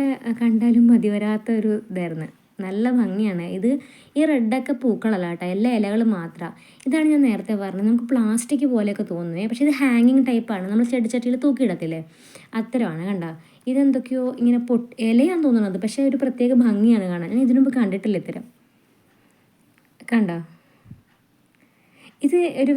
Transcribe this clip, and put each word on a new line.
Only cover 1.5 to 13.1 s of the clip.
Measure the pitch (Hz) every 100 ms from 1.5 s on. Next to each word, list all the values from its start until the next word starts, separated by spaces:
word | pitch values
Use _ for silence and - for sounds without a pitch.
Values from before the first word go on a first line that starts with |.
| 226
ഒരു | 214 214 -
ഇതായിരുന്നു. | 185 175 160 156 - _ -
നല്ല | 190 202 247 247
ഭംഗിയാണ്. | 202 190 214 175 175 185
ഇത് | 226 285 - - - 277
ഈ | 311
റെഡൊക്കെ | 277 220 254 254 262
പൂക്കളല്ല | 254 185 220 202 180
കേട്ടോ, | 170 180
എല്ലാ | 190 240 233
ഇലകളും | 202 214 226 190
മാത്രമാണ്. | 165 - 170 - - - 262
ഇതാണ് | 311 311
ഞാൻ | 302 269
നേരത്തെ | 202 196 208
പറഞ്ഞത്, | 196 190 214
നമുക്ക് | 240 233
പ്ലാസ്റ്റിക് | 254 214 233 - 285 277
പോലെയൊക്കെ | 240 202 202 190
തോന്നുന്നേ, | 170 170 165 220
പക്ഷേ | 233 294
ഇത് | 269
ഹാങ്ങിങ് | 269 233 240 269 262
ടൈപ്പാണ്, | 233 233 196 185
നമ്മൾ | 214 240
ചെടിച്ചട്ടിയിൽ | 254 226 247 240 247 285
തൂക്കിയിടത്തില്ലേ, | 247 233 170 160 160 160 - - - - 226
അത്തരമാണ്. | 226 254 202 160
കണ്ടോ, | 185